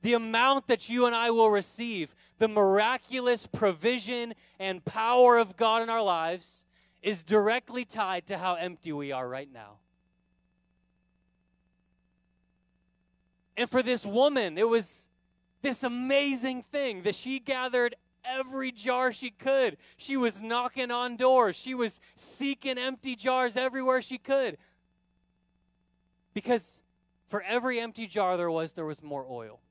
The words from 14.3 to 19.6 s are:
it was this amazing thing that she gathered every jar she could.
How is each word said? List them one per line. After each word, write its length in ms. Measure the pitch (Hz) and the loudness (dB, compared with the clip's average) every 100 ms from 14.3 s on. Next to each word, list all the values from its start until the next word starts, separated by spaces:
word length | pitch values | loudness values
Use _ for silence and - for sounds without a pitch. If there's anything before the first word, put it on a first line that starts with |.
| 277 214 156 | 4 -2 0
it 100 | 226 | 2
was 400 | 233 190 - - _ _ _ _ _ | 2 0 -12 -20 _ _ _ _ _
this 200 | 285 240 | -6 -4
amazing 800 | 262 240 254 277 285 269 254 254 | -4 -4 0 2 2 -2 -2 -6
thing 400 | - 294 277 196 | -6 -4 -4 -2
that 120 | 180 | -4
she 260 | 196 247 269 | -4 -6 -8
gathered 540 | 254 262 254 247 240 240 _ _ | -4 -4 0 0 0 -2 _ _
every 460 | 247 262 262 269 262 | -8 -6 -6 -6 -6
jar 420 | 240 214 247 254 | -6 -2 0 0
she 180 | 247 254 | -2 -10
could. 480 | - 269 269 | -8 0 2